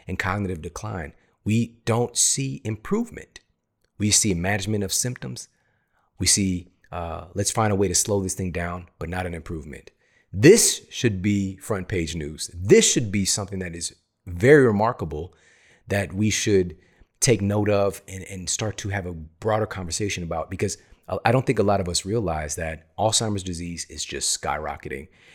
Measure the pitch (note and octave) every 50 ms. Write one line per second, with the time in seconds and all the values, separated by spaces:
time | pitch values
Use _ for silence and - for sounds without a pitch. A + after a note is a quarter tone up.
0 | _ - F#2 - - F#2 F#2+ G#2 G2+ F2+ F#2+ D#2+ D#2 F2 - - G#2+ G#2+ G2+ F2+
1 | D2+ D2 - _ _ _ _ _ - G#2 A2 A#2 A#2 A#2 - _ - A#2 A2+ A#2
2 | A#2+ A2+ - - - - - C#3 C3+ C3+ C#3 - - A2 A2 - - - G3 A3+
3 | A#3+ - - - - - - - _ _ _ _ _ _ _ _ _ _ _ -
4 | G#2 G#2 F#2+ - - G#2 F2+ E2+ F2 F#2+ G#2 G2+ F#2+ G#2+ G#2+ G2+ G2 F#2 - -
5 | - B2 B2 - - B2+ B2 - - - _ _ _ _ _ _ _ _ _ _
6 | _ _ _ - F#2+ - - G#2 G2 F#2 F2+ F2+ F2+ - _ _ _ - - F2
7 | E2+ E2 E2 E2+ E2+ E2+ - F#2+ G#2 - - A2+ A2 G#2 G2+ F#2+ G2+ F#2 E2+ -
8 | - - G2+ G2+ F#2+ F#2+ - - F#2+ F2+ D#2+ F2 F2 E2+ F2 F2+ E2 - _ -
9 | E2 E2 F2+ F#2 F#2 F2 E2+ D#2+ - - E2+ D#2 C#2+ D2 C2 - - - - _
10 | _ _ _ _ _ _ - F#2+ A#2 E3 A3 A#3 - - - - - - - -
11 | - A#2+ G2 F#2 F2 G#2+ G2+ G2+ G2 F#2+ F#2 F2+ - - G#2+ F#2+ F2+ - G2 F2+
12 | E2 D#2 E2+ E2 D2+ D2+ D#2 D#2+ - - - F2 F#2 G#2 G#3+ A3+ G#3+ - - D#3
13 | A#2+ G2+ F#2+ G2+ F#2+ - - G#2+ G2 F#2 G2 F#2 F#2 F2 E2 E2+ E2+ - - _
14 | _ _ _ _ - F2+ F2 F2 G#2 C3+ D#3 D3 B2+ A#2 G#2 G2+ G#2+ A#2 B2+ -
15 | F#2+ D#2 D#2 D2+ F2 F#2 _ _ _ _ _ _ _ _ _ _ _ - A#2 G2+
16 | F#2+ D#2+ F2+ F#2+ A2 G#2+ G2 - - A2+ G2+ F#2+ F2+ F2 D#2+ - _ _ _ _
17 | _ _ _ - - C3+ A#2 G2+ G2+ G2 G#2 G#2+ G#2 G#2+ G#2 G2+ G2+ G2 - -
18 | - - F#2+ F#2 F2+ - G2 F#2 F2+ F2 - - A2 G#2 G2 - - G2+ G2+ G2+
19 | F2 F2+ E2+ D#2+ D#2 D#2 _ - - A2 G#2+ A2 G#2+ - - F#2+ F2+ F2 - -
20 | G#2+ F#2+ - F2+ F2 E2 E2+ D#2+ D2+ - F#2+ - G#2 F#2+ - - _ _ _ _
21 | _ - F#2 - - A#2 A#2 C3 B2 - B2 G#2+ G2+ G2+ G2+ F#2+ F2+ F2 E2+ -
22 | - F#2+ A2 A#2+ G2+ E2+ D#2 D#2 D2+ D2 - F2+ E2 D#2+ D#2+ D2+ - _ _ -
23 | G2+ A2 G#2+ - A#2 G#2+ G#2 G2 F2+ F#2 E2+ D#2+ F2 F2 E2+ D#2+ - - C#2 D2
24 | - - D#2 C2+ - - - - - D2+ C#2+ D2+ D#2 D2 C#2+ C#2+ - D2 C2+ C2+
25 | D2+ - _ _ _ -